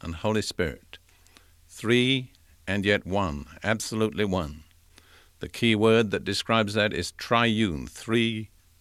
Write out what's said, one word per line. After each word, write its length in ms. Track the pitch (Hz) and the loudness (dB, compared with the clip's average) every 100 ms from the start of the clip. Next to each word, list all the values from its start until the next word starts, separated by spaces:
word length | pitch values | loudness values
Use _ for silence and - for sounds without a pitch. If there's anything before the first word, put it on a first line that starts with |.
and 140 | 85 80 | -12 -6
Holy 260 | 107 110 | -2 -2
Spirit. 560 | - - 82 62 _ - _ _ _ - _ _ _ | -2 -4 -4 -6 _ -20 _ _ _ -20 _ _ _
Three 640 | - 107 123 127 135 127 _ _ _ - | -6 2 2 4 0 -4 _ _ _ -4
and 180 | 101 | 0
yet 220 | 98 104 - | 2 2 2
one, 400 | 98 92 71 73 - | -2 0 -4 -10 -8
absolutely 640 | 101 107 - 110 110 - 104 | -4 -4 -2 -2 -2 -2 -2
one. 380 | 92 76 76 - _ _ _ - - _ - | -2 -4 -10 -20 _ _ _ -20 -20 _ -14
The 100 | - | -12
key 260 | - 117 110 | -2 2 4
word 340 | 113 113 107 | 6 6 4
that 140 | 95 | 0
describes 500 | 101 101 - 113 104 | -2 -4 0 0 2
that 200 | 107 104 | 0 0
is 180 | - - | -2 -6
triune, 760 | - - 117 117 107 107 73 62 | -8 0 2 2 2 0 -2 -8
three 640 | - - 117 113 110 107 _ _ _ | -12 -2 0 0 -2 -10 _ _ _